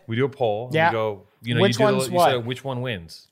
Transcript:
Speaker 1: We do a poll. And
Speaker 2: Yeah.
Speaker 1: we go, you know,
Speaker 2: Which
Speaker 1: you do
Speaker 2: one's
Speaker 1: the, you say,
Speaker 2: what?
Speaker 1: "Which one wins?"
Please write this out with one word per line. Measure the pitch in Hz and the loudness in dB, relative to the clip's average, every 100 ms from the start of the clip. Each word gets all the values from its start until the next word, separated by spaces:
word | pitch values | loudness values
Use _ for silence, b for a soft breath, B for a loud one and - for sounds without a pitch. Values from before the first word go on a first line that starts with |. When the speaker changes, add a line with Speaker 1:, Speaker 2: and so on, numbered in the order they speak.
| - | -6
Speaker 1:
We | 113 | -2
do | 135 | -2
a | |
poll. | - 120 104 127 | 0 -2 -2 -2
And | 156 | 0
Speaker 2:
Yeah. | 165 | 2
Speaker 1:
we | |
go, | 117 110 101 - _ | 2 -2 -4 -12 _
you | 117 120 | -4 2
know, | |
Speaker 2:
Which | 196 - | 2 4
Speaker 1:
you | 214 | 2
do | |
Speaker 2:
one's | 202 - | 2 0
Speaker 1:
the, | |
you | 175 | 2
say, | 165 127 | 4 2
Speaker 2:
what? | 117 | -2
Speaker 1:
"Which | 127 | -8
one | 139 123 | -8 -6
wins?" | 127 101 82 - _ | -6 -6 -10 -20 _